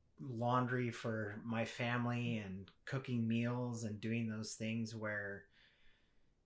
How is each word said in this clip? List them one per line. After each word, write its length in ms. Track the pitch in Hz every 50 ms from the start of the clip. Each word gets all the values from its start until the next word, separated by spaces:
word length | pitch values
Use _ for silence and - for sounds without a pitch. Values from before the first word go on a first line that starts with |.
| _ _ _ -
laundry 720 | 151 135 120 113 120 120 123 127 123 120 127 123 123 120
for 480 | 113 - - 117 113 110 110 101 104 110 -
my 200 | 117 113 117 113
family 760 | 110 - - 123 120 120 123 120 120 120 120 120 117 117 110
and 320 | 104 95 92 98 95 - - - _
cooking 420 | - 139 131 - - 127 117 113
meals 560 | 113 113 117 117 120 120 123 123 123 117 110
and 180 | 117 107 104 104
doing 280 | 113 110 113 117 117 110
those 240 | 110 110 107 -
things 420 | - - 110 110 113 117 113 110 113
where, 480 | 110 110 107 104 104 101 98 98 95 - - - - - - _ _ - - - _ _ _ _ - - - _ _ _